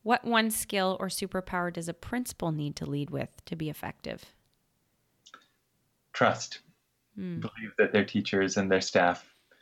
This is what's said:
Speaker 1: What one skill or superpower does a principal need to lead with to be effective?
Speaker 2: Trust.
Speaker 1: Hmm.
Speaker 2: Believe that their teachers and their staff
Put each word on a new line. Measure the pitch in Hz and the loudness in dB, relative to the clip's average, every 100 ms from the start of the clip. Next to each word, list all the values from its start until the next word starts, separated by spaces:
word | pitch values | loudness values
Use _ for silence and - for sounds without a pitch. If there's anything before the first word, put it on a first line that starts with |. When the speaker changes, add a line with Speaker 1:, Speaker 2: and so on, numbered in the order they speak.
Speaker 1:
What | 214 240 | 0 0
one | - 226 220 | 4 2 4
skill | 220 - 202 190 185 | 0 -2 0 2 0
or | 190 | -4
superpower | - 190 190 185 180 175 | -4 -4 -4 -2 -2 -2
does | 175 170 | -4 -6
a | |
principal | - - 240 247 - 170 | -8 -6 -6 -6 -4 -2
need | 151 147 - | -2 -4 -4
to | 147 | -4
lead | 143 143 | -4 -4
with | 139 139 - - | -4 -6 -10 -10
to | 160 | -6
be | 156 | -6
effective? | 151 - - - - - _ _ _ _ _ _ _ _ _ _ - _ _ _ _ _ _ _ | -6 -10 -10 -10 -10 -14 _ _ _ _ _ _ _ _ _ _ -20 _ _ _ _ _ _ _
Speaker 2:
Trust. | - 117 - - - _ _ _ _ _ 214 | 2 4 2 -4 -12 _ _ _ _ _ -10
Speaker 1:
Hmm. | 185 170 | -8 -6
Speaker 2:
Believe | 113 - 107 - | -8 -8 -4 2
that | 101 | 4
their | 104 101 | 4 2
teachers | 107 101 98 95 104 | 0 0 2 2 2
and | 95 | 2
their | 95 | 2
staff | - 101 87 87 - _ _ _ | 4 4 4 2 -4 _ _ _